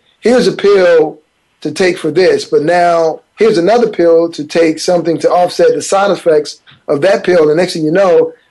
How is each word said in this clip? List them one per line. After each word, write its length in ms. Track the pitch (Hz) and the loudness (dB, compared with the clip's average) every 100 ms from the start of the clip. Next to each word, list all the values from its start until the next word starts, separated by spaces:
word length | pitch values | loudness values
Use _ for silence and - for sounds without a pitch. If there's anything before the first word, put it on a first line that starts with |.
| _ _ | _ _
here's 260 | 214 247 185 | 0 0 0
a 60 | |
pill 680 | - 196 202 175 165 151 156 _ _ _ _ | 0 0 2 4 2 0 -4 _ _ _ _
to 100 | 156 | -10
take 240 | 143 185 175 | -4 -4 -2
for 140 | 160 | -4
this, 340 | 147 180 139 | 0 0 0
but 180 | - 156 | -2 -2
now 600 | 151 175 175 170 160 151 _ - | 0 0 2 0 -2 -4 _ -2
here's 200 | 220 170 | 0 0
another 320 | 170 240 220 | 2 2 0
pill 400 | - 170 165 170 | 0 2 2 2
to 120 | 170 | -4
take 340 | 147 170 165 160 | -6 -2 0 -2
something 400 | - 180 170 156 | -2 -2 -2 -2
to 120 | - | 0
offset 440 | 175 180 - 165 | 0 0 0 0
the 60 | 147 | 0
side 300 | - 196 202 | -2 -2 0
effects 500 | 170 170 156 147 - _ _ - | -2 0 0 0 -10 _ _ -6
of 140 | 143 | -2
that 240 | 175 214 | 0 0
pill." 240 | 190 175 151 | 0 2 2
The 60 | |
next 180 | 156 180 | 0 -2
thing 120 | 170 | -2
you 60 | 151 | -2
know, 440 | 170 190 160 160 - _ | 0 2 2 0 -4 _